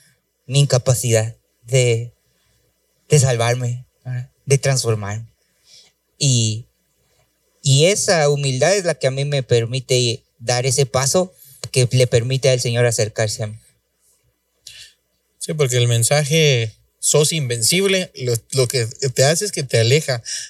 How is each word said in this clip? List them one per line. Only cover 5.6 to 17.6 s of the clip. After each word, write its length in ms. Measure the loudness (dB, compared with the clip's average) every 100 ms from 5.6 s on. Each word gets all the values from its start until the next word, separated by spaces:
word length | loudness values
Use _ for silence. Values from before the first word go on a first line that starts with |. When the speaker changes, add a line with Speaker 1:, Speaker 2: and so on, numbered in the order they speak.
| _ -20 _ _ _ _
Speaker 1:
Y, 480 | 0 2 0 -4 -12 _ _ _ _ _ _ _ _ _
y 240 | 0 4 4
esa 420 | 2 0 2 2
humildad 480 | 0 -2 0 2 2
es 80 |
la 100 | -2
que 120 | -2 -2
a 40 |
mí 140 | -2
me 180 | -4 -4
permite 800 | 0 0 0 -6 -2 0 0 -4 _ _
dar 280 | -2 -2 0
ese 200 | 0 0
paso 480 | 0 0 0 -2 _ -20 -20 -6
que 160 | 0 2
le 140 | 2 2
permite 440 | 2 0 0 0
al 100 | 0
Señor 240 | 0 0 0
acercarse 560 | 0 -4 -2 -4 -4
a 40 | -10
mí. 80 | -10 _ _ _ _ _ _ _ _ _ _ -20 -20 -20 _ _ _ _ _
Speaker 2:
Sí, 160 | -10
porque 220 | -2 0 2
el 120 | 0
mensaje, 840 | 0 2 0 2 2 2 2 -2 -10 _ _
"Sos 340 | 0 2 2
invencible", 800 | 0 -4 -2